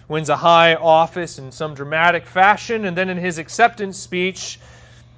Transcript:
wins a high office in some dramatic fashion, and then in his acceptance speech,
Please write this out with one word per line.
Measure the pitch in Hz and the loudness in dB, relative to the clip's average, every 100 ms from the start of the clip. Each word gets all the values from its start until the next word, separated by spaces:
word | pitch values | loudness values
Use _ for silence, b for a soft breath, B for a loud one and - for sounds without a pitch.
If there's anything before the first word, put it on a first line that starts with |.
| _ | _
wins | 151 151 | -8 -2
a | 143 | 0
high | 170 170 165 160 | 4 6 6 4
office | 165 160 165 185 170 - | 4 2 2 -2 -10 -12
in | 131 | -18
some | - 156 | -10 -10
dramatic | 147 143 156 170 170 - | -10 -6 2 2 2 -2
fashion, | 185 190 196 - 226 202 | 2 4 2 -2 -6 -4
and | 170 | -4
then | 190 | -4
in | 180 | -4
his | 180 160 | -6 -8
acceptance | 156 - 233 233 196 185 | -10 0 0 0 -10 -10
speech, | - 180 185 185 - - b b b b b | -10 -4 -4 -6 -14 -16 b b b b b